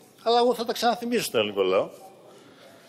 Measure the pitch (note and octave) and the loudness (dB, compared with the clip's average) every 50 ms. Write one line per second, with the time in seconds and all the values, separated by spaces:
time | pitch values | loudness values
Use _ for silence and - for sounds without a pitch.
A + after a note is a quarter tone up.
0 | - - _ - - A3+ A#3 A#3+ A#3+ B3 B3 B3 A#3+ A#3 A3 - - A#3 A3+ A#3 | -20 -20 _ -6 -2 0 2 2 2 2 0 -2 -4 -6 -4 -2 0 0 0 0
1 | A#3 A#3+ A#3+ G#3+ D#3 - - A#2+ G#2+ G#2 G2+ G2 F#2+ F#2 F#2 G#2 B2+ - - - | -2 -2 -2 -2 -2 0 0 0 0 0 0 0 2 2 2 2 0 -2 -6 -14
2 | - - - - - - - - - - - - - - - - - | -20 -20 -20 -20 -20 -20 -20 -20 -20 -20 -20 -20 -20 -20 -20 -20 -20